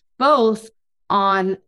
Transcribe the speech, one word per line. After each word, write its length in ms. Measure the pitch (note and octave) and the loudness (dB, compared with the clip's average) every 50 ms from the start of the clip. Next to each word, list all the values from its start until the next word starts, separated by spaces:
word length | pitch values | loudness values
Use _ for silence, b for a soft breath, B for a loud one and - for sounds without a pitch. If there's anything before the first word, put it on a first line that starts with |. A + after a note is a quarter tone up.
| B _ _ - | B _ _ -2
both 520 | B3 C#4+ D4+ C4+ A#3 A3 A3 A3 - - - _ _ _ _ _ _ _ | 0 2 2 2 2 0 -2 -4 -8 -16 -20 _ _ _ _ _ _ _
on 480 | - G3+ G3 G3 G3 F#3+ F#3 F#3+ F#3+ - _ | -4 -2 0 0 0 -2 -2 -4 -6 -8 _